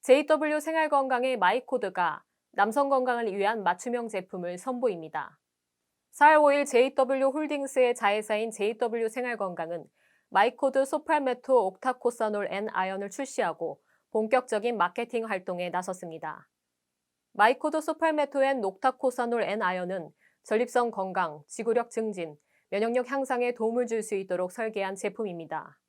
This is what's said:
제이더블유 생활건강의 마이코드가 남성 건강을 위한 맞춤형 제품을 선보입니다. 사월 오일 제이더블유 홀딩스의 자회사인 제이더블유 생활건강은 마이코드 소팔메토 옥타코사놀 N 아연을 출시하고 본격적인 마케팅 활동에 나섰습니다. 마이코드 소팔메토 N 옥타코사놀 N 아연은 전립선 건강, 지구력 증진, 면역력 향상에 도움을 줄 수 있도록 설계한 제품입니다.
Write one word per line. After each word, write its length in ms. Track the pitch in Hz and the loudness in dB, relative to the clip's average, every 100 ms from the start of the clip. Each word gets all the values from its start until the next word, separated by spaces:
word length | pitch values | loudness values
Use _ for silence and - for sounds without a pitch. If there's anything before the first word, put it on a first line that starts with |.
제이더블유 580 | - 269 294 311 302 302 | 4 4 4 0 2 -2
생활건강의 760 | 302 320 311 285 269 254 262 254 | -2 -2 2 2 2 0 0 2
마이코드가 840 | 180 226 - 254 196 180 170 151 _ _ _ | 2 2 -2 -4 -2 -2 -2 -4 _ _ _
남성 360 | - 208 226 277 | 0 2 2 2
건강을 480 | 269 254 240 226 196 | 2 2 0 -2 0
위한 280 | 196 226 | 0 0
맞춤형 420 | 185 180 247 240 233 | -2 -2 -4 -4 -4
제품을 520 | 202 185 185 175 180 | -8 -8 -10 -8 -8
선보입니다. 840 | 262 247 240 175 160 156 - _ _ _ _ _ _ _ _ | -8 -2 -2 -2 -8 -10 -10 _ _ _ _ _ _ _ _
사월 240 | - 294 302 | 6 8 10
오일 280 | 294 285 | 8 4
제이더블유 680 | 285 233 262 262 254 269 269 | 4 4 4 4 2 4 2
홀딩스의 680 | 277 302 294 277 - 247 247 | 0 -2 -4 -2 2 2 4
자회사인 560 | 220 208 208 214 226 | 2 0 0 -2 -2
제이더블유 560 | 220 208 220 240 233 226 | -2 -4 0 -2 -2 -4
생활건강은 760 | 240 247 226 196 175 165 170 - _ _ _ _ | -4 -6 -4 -6 -6 -8 -8 -12 _ _ _ _
마이코드 560 | 190 220 247 269 269 | 2 2 2 0 2
소팔메토 800 | 269 302 302 302 269 247 - 254 190 | 0 -2 0 0 0 -4 2 2 2
옥타코사놀 800 | 190 254 247 240 233 220 208 202 | -2 -6 -2 -4 -2 -4 -2 -4
N 160 | 196 214 | -6 -4
아연을 400 | - 185 190 202 | -2 -4 -4 -8
출시하고 680 | 196 262 - 190 160 165 143 _ _ _ | -8 -8 -2 -2 -2 -8 -8 _ _ _
본격적인 640 | 220 220 254 254 214 226 226 | -4 2 0 2 -2 -2 0
마케팅 520 | 180 208 233 233 226 | -2 -2 -6 -4 -4
활동에 420 | 196 185 180 180 | -6 -4 -6 -4
나섰습니다. 760 | 180 180 185 175 160 156 - _ _ _ _ _ _ _ _ _ | -4 -6 -8 -10 -10 -10 -12 _ _ _ _ _ _ _ _ _
마이코드 480 | - 214 254 302 311 | 4 6 6 0 -2
소팔메토 640 | 302 311 330 302 285 285 | -2 0 0 2 0 2
N 200 | 269 269 | 2 2
옥타코사놀 800 | 196 190 262 262 262 254 240 240 | -2 0 -2 2 -2 0 -2 0
N 200 | 202 208 | -2 0
아연은 480 | 190 185 180 190 156 _ _ _ | -2 -2 -4 -6 -8 _ _ _
전립선 480 | - 214 240 247 240 | -2 0 2 2 0
건강, 500 | 208 190 190 170 151 - | -2 -4 -2 -4 -6 -16
지구력 420 | - 226 233 233 | -8 0 0 0
증진, 460 | - 220 185 165 147 _ _ _ | -4 -4 -6 -10 -12 _ _ _
면역력 380 | 196 226 240 247 | -2 0 -2 -2
향상에 440 | 269 269 247 240 | -4 -2 -2 -2
도움을 340 | 240 220 233 240 | -2 -2 -2 -2
줄 160 | 226 | -4
수 140 | 214 202 | -4 -6
있도록 340 | 190 180 185 | -4 -4 -4
설계한 460 | 180 220 214 190 196 | -4 -6 -4 -6 -4
제품입니다. 840 | 208 196 214 170 160 156 - _ | -6 -6 -8 -8 -8 -10 -10 _